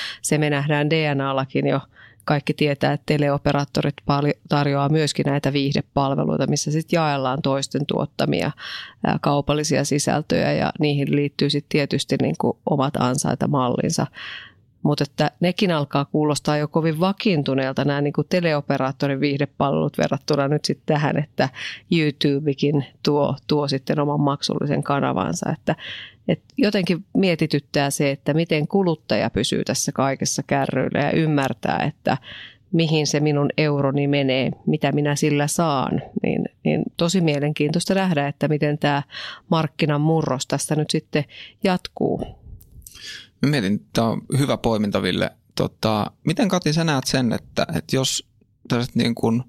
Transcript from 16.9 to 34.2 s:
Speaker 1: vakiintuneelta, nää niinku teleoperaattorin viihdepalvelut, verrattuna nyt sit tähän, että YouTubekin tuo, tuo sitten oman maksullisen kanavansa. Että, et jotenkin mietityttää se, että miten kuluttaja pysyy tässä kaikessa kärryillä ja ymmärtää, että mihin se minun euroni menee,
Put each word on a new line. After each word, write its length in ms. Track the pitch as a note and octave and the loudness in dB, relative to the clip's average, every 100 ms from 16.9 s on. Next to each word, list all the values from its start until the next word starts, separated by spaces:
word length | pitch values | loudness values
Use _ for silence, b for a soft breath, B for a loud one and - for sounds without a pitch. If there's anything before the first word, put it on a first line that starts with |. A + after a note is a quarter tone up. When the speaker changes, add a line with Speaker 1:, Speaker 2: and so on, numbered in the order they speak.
| D#3 | 2
Speaker 1:
vakiintuneelta, 840 | F#3+ G3 A3 D#3 C#3 C3+ C3 C3+ | 0 0 0 2 2 0 0 0
nää 160 | C#3+ C#3+ | 0 0
niinku 240 | C#3+ D3 | 0 0
teleoperaattorin 960 | D3 F3+ E3+ D3 - C#3 C3 C3 C#3 C3+ | 0 0 2 0 0 0 -2 -2 -2 0
viihdepalvelut, 760 | D3 C#3 C#3+ - C#3 D#3 D3+ - | 0 0 -2 0 0 2 0 0
verrattuna 500 | D3+ C3+ - C#3+ C#3 | 0 0 0 0 2
nyt 160 | D3 | 0
sit 160 | - - - | -2 -4 0
tähän, 320 | D3 D3 D#3 | 0 2 0
että 300 | D3+ - C3+ B B B - | -2 -2 -2 B B B -2
YouTubekin 920 | E3+ D3+ C3+ D3 C#3 D3+ C3+ C#3+ C#3+ C3 - | 2 2 2 0 2 0 0 2 0 -2 -4
tuo, 340 | - C#3+ C#3+ C#3+ - | 0 2 2 -2 -2
tuo 220 | D3+ C#3 | -2 0
sitten 320 | C3+ - D3 | -2 -2 0
oman 200 | D3 D3 | 0 2
maksullisen 640 | C#3 C#3+ - - D3 C#3+ | 0 0 -2 -2 -2 -2
kanavansa. 680 | C#3+ C#3 C3 - - F3 - | 0 0 0 0 -2 -4 -4
Että, 240 | D#3+ - D#3 B B B B - | -4 -4 -4 B B B B -4
et 140 | E3 - - | -4 -4 -2
jotenkin 480 | G#3 G#3 F3 E3+ - - | 0 2 0 -2 -2 0
mietityttää 760 | F#3+ E3 D#3 C#3+ - D3 C#3+ | 2 2 0 0 0 -2 0
se, 200 | - C#3+ | 0 0
että 240 | C#3 - | 0 0
miten 340 | D3+ E3+ D#3 D3 | 0 2 0 2
kuluttaja 640 | G3 F3+ D#3 - G#2+ A#2 | 2 2 0 -2 0 0
pysyy 340 | G2 - - | 0 0 -2
tässä 280 | - C#3 - | -2 -2 -2
kaikessa 500 | C3+ C3+ C3+ - - | 0 -2 0 -4 -4
kärryillä 580 | - C#3 C3+ C3 - - | 0 0 0 0 0 0
ja 100 | C#3+ | 0
ymmärtää, 680 | D#3 D#3 C#3+ C3+ - - - | 2 2 2 0 -2 -2 0
että 400 | - - - - B B B B _ | -2 -2 -2 -2 B B B B _
mihin 340 | E3 D#3+ D#3 D3 | 0 2 2 2
se 140 | D3 | 2
minun 280 | D3+ C#3+ C#3+ - | 2 2 0 0
euroni 480 | D3+ C#3+ C#3 C#3+ C#3+ | 0 2 0 0 0
menee, 440 | C#3+ | 2